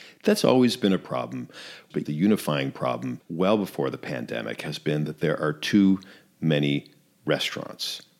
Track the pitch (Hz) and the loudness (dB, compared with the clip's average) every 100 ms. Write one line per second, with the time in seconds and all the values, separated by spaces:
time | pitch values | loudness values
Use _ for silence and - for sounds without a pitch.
0 | - - - 214 - 127 123 - 101 92 | -20 -2 0 4 4 6 4 4 2 2
1 | - 64 62 64 62 - - - _ 76 | -2 -8 -6 -10 -12 -16 -18 -20 _ -8
2 | - 76 101 101 - 73 69 - 64 60 | -6 2 4 4 2 -2 -2 -4 -4 -4
3 | 64 60 - 82 92 107 95 - 67 64 | -6 -8 -8 0 2 2 0 -4 -4 -4
4 | - 64 57 57 55 57 - - 76 76 | -8 -8 -6 -8 -8 -8 -10 -6 -4 -2
5 | 76 - 80 - 78 76 - 104 98 95 | -2 -2 -2 0 -2 -2 2 6 6 4
6 | - - _ _ 80 76 71 71 - _ | -2 -20 _ _ 0 2 2 0 -6 _
7 | _ _ - 180 - - - - - - | _ _ -2 0 -2 -6 -12 -10 -10 -10
8 | - | -16